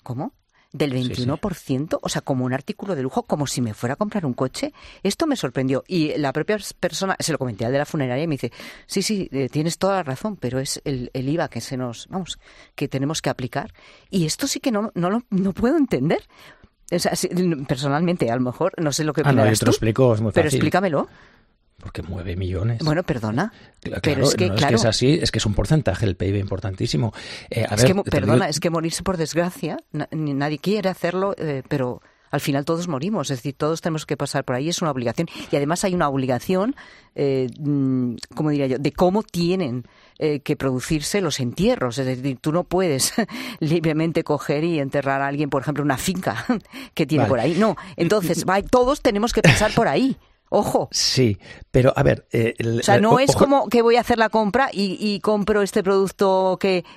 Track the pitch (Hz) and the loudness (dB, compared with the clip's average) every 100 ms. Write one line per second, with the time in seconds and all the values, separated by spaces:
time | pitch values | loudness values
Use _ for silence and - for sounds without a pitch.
0 | - 123 208 - _ _ _ 131 147 127 | -10 -8 -8 -10 _ _ _ -4 -2 -2
1 | 123 117 123 156 208 175 - 131 156 285 | -2 -2 -2 -2 -4 -6 -4 -4 -2 -4
2 | - 151 - 131 127 131 - - 202 160 | -4 -6 -2 -2 -2 -4 -6 -10 -6 -4
3 | 131 - - 151 135 - 120 107 120 139 | -4 -4 -2 -2 -2 -2 -4 -4 -4 -4
4 | 208 208 151 120 131 - 294 - - - | -4 -4 -4 -2 -4 -4 -8 -10 -20 -6
5 | 196 - 320 269 135 139 131 135 - 180 | -4 0 0 0 -2 -2 0 -2 -2 0
6 | 151 - 139 151 151 214 - - 175 160 | 0 0 -2 -2 -2 -2 -4 -6 -6 -2
7 | 190 - 143 143 127 101 117 139 147 160 | -2 -2 -2 -2 -4 -4 -2 0 -2 -2
8 | 131 123 165 139 117 - - - - 196 | -2 -2 -2 -2 -4 -8 -20 -20 -6 -4
9 | 180 208 - 131 127 143 160 - 185 196 | -2 -2 -4 -4 -2 -2 -2 0 0 0
10 | 147 131 214 196 123 131 135 - - 131 | -2 -4 -6 -6 -4 -4 -4 -6 -4 -4
11 | 123 135 131 165 151 117 - 127 123 113 | -4 -6 -2 -2 -2 -6 -8 -6 -6 -8
12 | - 190 170 - - - - - 147 131 | -10 -8 -8 -12 -18 -20 -16 -6 -4 -2
13 | 139 160 147 123 123 139 - - - - | -2 -2 -4 -4 -4 -6 -8 -14 -20 -20
14 | - 196 156 - 277 277 277 208 214 180 | -4 -2 0 -2 -4 -2 -2 0 -2 -2
15 | 175 226 - 190 190 - 233 330 269 151 | 0 -2 -2 -2 0 0 2 2 2 2
16 | 143 320 - - - - - _ - 175 | 0 0 -4 -20 -20 -20 -20 _ -4 -2
17 | 196 - - 175 185 151 139 135 143 143 | 0 -2 -2 0 0 0 -2 -2 0 0
18 | 175 175 117 123 123 120 175 - 156 135 | 0 0 0 0 0 0 -2 0 -2 0
19 | 151 151 143 127 110 110 110 - 110 110 | -2 2 4 6 6 4 2 2 2 4
20 | 131 107 110 - 151 131 151 180 190 147 | 4 4 2 2 2 2 2 2 2 0
21 | - - - _ _ _ _ _ - - | -2 -8 -20 _ _ _ _ _ -14 -12
22 | 82 90 90 90 92 90 110 117 156 156 | -8 -8 -6 -4 -2 -2 -2 0 0 0
23 | 175 131 107 113 208 - - _ - - | -2 -2 -2 -2 -2 -6 -20 _ -8 -2
24 | 156 135 139 - 180 104 143 113 117 104 | 0 2 2 2 2 2 4 4 4 4
25 | 123 165 - 110 110 104 104 156 110 90 | 4 4 2 0 0 0 2 2 2 0
26 | 110 87 92 101 95 95 98 92 120 147 | 0 0 0 0 -2 -4 -6 -4 -2 0
27 | 113 - - - - - 110 107 127 190 | -2 -4 -14 -14 -8 -4 -2 4 4 4
28 | - 151 - - 170 151 175 165 165 - | 0 0 2 2 2 0 0 0 -2 -4
29 | 175 180 156 160 175 - 156 254 - 151 | -4 -2 -2 0 -2 -2 -6 -6 -8 -8
30 | 147 160 151 139 143 151 180 214 185 180 | -6 -4 -2 -2 -2 -2 -2 0 -2 -2
31 | 170 180 196 - 160 139 - 147 123 95 | -2 0 -2 -2 -4 -4 -2 -2 -2 -6
32 | _ _ _ 147 - 139 147 165 180 135 | _ _ _ -4 0 0 0 -2 -2 -4
33 | 175 214 139 135 147 - 151 160 175 156 | -2 -2 -4 -4 -6 -4 -2 -2 -4 -4
34 | - 143 143 139 135 123 151 175 165 131 | -4 -4 -4 -4 -2 -2 -2 -2 -2 -2
35 | 120 113 170 - - 147 143 175 202 180 | -2 -2 -4 -6 -2 0 0 0 0 0
36 | 147 135 131 123 - 185 220 285 - - | 0 0 0 0 0 0 0 -4 -10 -20
37 | _ - 139 135 127 120 147 143 135 131 | _ -2 0 0 -2 -4 -2 2 2 2
38 | 123 117 - - 156 147 135 123 147 - | 0 -4 -8 -4 0 0 0 0 0 2
39 | 180 202 208 175 170 185 165 123 - _ | 2 2 -2 -2 0 0 -2 -4 -8 _
40 | - - 151 147 - 143 135 127 - 156 | -18 -4 -2 -2 -2 0 0 -2 -2 -2
41 | 147 208 170 - 120 113 208 254 123 117 | -2 -2 0 -2 -4 0 0 2 -2 -2
42 | 131 127 139 127 156 165 175 175 185 135 | -2 -2 -4 -4 -2 -2 0 0 2 0
43 | - - 208 240 - - 156 170 160 156 | 0 -2 -4 -4 -10 -4 0 2 2 0
44 | 165 165 156 147 - 147 170 165 139 147 | 0 0 0 -2 0 0 0 0 0 -2
45 | 135 139 139 143 147 139 127 147 147 127 | 0 0 -2 -2 0 -2 -2 0 0 0
46 | - 185 156 113 - 233 - 254 269 - | -2 -2 -2 -4 -2 -4 -4 -16 -8 -4
47 | 143 151 110 123 127 170 220 165 - - | 0 2 2 2 2 2 2 0 -6 -2
48 | 170 208 170 - 165 190 - 254 247 294 | 2 2 2 0 2 0 4 4 4 2
49 | 254 202 226 - 180 160 214 220 196 143 | 2 2 0 4 6 6 4 2 2 2
50 | 262 - _ _ - 202 208 240 139 - | 0 -2 _ _ -2 0 2 0 -2 -2
51 | - - 123 98 - - - 131 123 - | 0 2 2 0 -8 -20 0 4 4 4
52 | 139 120 - 123 113 - 113 117 - 202 | 4 2 -2 -2 -2 -2 -2 0 4 4
53 | 214 240 269 - 277 277 208 240 233 233 | 6 4 4 4 6 4 4 4 6 4
54 | 214 233 220 220 208 - 269 175 196 - | 4 2 2 2 2 2 0 0 -2 -2
55 | 214 202 214 214 196 208 196 220 185 196 | -2 -2 0 0 2 0 2 0 2 2
56 | 190 - 196 190 190 180 196 185 - | 2 2 2 4 2 0 0 0 -4